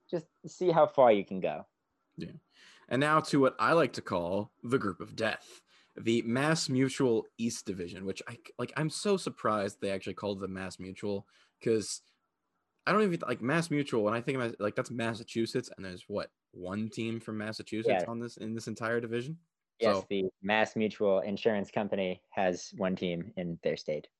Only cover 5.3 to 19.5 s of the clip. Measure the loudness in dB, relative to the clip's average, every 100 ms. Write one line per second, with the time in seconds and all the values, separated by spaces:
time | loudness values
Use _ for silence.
5.3 | -4 -10 -20 _ _ _ -6 0 2 2
6.3 | 0 2 2 2 2 2 2 4 2 0
7.3 | -4 -4 -4 -8 -8 -8 -8 -8 -8 -10
8.3 | -16 -16 -8 -6 -4 -4 -2 0 0 -2
9.3 | -2 0 2 0 -2 -4 -4 -6 -6 -4
10.3 | -4 -4 -6 -8 -8 -12 -8 -4 -6 -8
11.3 | _ _ _ 2 2 0 -8 _ _ _
12.3 | _ _ _ _ _ 2 4 4 0 -2
13.3 | -2 2 2 2 0 2 2 2 0 -2
14.3 | -2 -2 -2 -2 -2 -4 -2 -2 -4 -4
15.3 | -2 0 -2 -6 -12 -12 -12 -6 -6 -6
16.3 | _ _ -12 -6 -4 -4 -4 -4 -4 -6
17.3 | -6 -6 -8 -6 -2 2 2 0 -4 -8
18.3 | -8 -8 -6 -6 -4 -2 -2 -2 -4 -4
19.3 | -10 _